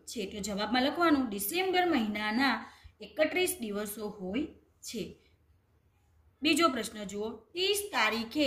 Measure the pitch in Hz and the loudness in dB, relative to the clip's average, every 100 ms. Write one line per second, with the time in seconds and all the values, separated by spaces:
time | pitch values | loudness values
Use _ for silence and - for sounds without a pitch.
0 | - 240 202 214 202 196 208 247 269 320 | -12 -8 -6 -6 -6 -4 0 2 2 4
1 | 330 285 247 202 - 339 381 359 359 294 | 4 4 2 -2 -2 0 2 2 4 2
2 | 214 208 214 220 269 226 - - - _ | 0 -2 0 2 2 0 -4 -18 -20 _
3 | 214 - 311 359 359 - 220 202 214 226 | -14 0 2 4 0 0 -4 -4 -6 -6
4 | 208 202 185 220 320 - _ _ - 226 | -8 -6 -4 -4 -4 -8 _ _ -10 -8
5 | 170 - _ _ _ _ _ _ _ _ | -8 -12 _ _ _ _ _ _ _ _
6 | _ _ _ - 294 330 330 247 214 214 | _ _ _ -4 2 4 4 2 -6 -8
7 | 202 202 220 240 - 349 381 403 - 269 | -8 -6 -6 -8 -12 -2 0 0 0 2
8 | 214 226 226 294 | 2 2 -4 0